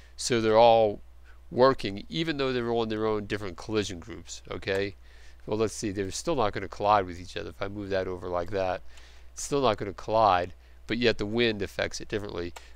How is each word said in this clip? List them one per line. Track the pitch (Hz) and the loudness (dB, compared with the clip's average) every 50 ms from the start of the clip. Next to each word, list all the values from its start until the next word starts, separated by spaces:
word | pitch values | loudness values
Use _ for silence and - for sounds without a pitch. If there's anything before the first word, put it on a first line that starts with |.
| - - - | -18 -16 -12
so | - - - 123 117 | -6 -2 0 2 2
they're | 110 110 107 110 | 4 6 8 8
all | 120 120 113 113 110 104 104 - - - - - - - - - - - | 10 10 8 8 6 4 2 -2 -10 -16 -18 -20 -20 -20 -20 -18 -14 -4
working, | - 117 127 135 131 - - 104 101 101 - - | 4 6 6 6 6 4 -2 -6 -6 -6 -8 -6
even | 160 160 165 165 156 | -6 -4 -4 -2 -2
though | 139 135 131 | -2 -2 -2
they're | 127 123 120 117 | 0 0 0 0
on | 117 117 113 110 | 0 0 0 0
their | 110 107 110 | -2 -2 0
own | 110 107 107 104 | 0 -2 -2 -2
different | 98 110 101 104 95 82 | -4 -6 -4 -6 -8 -10
collision | - - - 107 107 101 95 95 85 | -10 -8 -2 -2 -2 -2 -2 -6 -10
groups, | - - 87 85 85 - - - - - | -12 -14 -14 -14 -14 -14 -14 -14 -10 -10
okay? | 98 92 - 101 95 98 101 101 - - - - - - - - - - - | -10 -6 -4 -2 0 0 -2 -2 -6 -12 -18 -20 -20 -18 -18 -18 -18 -12 -6
Well, | - 107 107 | -4 0 0
let's | 110 107 | 0 0
see, | - - - 107 | -2 -4 -4 -4
they're | 95 101 98 95 | -2 -2 -4 -4
still | - - - 170 170 | -4 -6 -4 -2 0
not | 131 110 101 | 2 2 0
gonna | - 113 98 90 | 0 -4 -8 -8
collide | - - 107 101 107 104 95 | -6 0 4 4 6 4 4
with | 90 85 90 | 0 -6 -10
each | 90 90 - 95 | -12 -10 -10 -10
other. | 92 95 | -10 -10
If | 90 - | -8 -8
I | 101 101 | -8 -6
move | 98 104 101 95 | -6 -8 -6 -2
that | 95 95 95 | -2 -2 -2
over | 92 92 90 98 92 | -2 -6 -6 -6 -4
like | 90 87 87 90 | -2 -2 -2 -2
that, | 98 95 92 92 90 - - - - - - - - - - - | -2 0 0 0 -2 -4 -6 -12 -16 -16 -18 -20 -20 -20 -18 -16
it's | - - | -12 -10
still | - - 147 143 | -6 -2 0 2
not | 131 117 107 - | 2 2 2 2
gonna | 107 101 87 | -2 -8 -8
collide, | - - - 107 113 113 101 92 87 90 92 - - - - - - - | -8 -4 2 4 6 6 6 6 4 2 -2 -8 -14 -18 -20 -20 -14 -6
but | - 113 117 | -4 -2 2
yet | 123 113 104 | 4 4 4
the | - 110 | 2 0
wind | 104 110 117 120 117 107 101 | -2 2 2 2 2 2 0
affects | 95 - - - 98 101 - - | -4 -6 -2 -4 -4 -4 -4 -8
it | - - | -8 -6
differently. | - 104 101 104 104 90 87 87 - - - - - | -6 -6 -6 -6 -8 -6 -8 -8 -8 -12 -18 -16 -12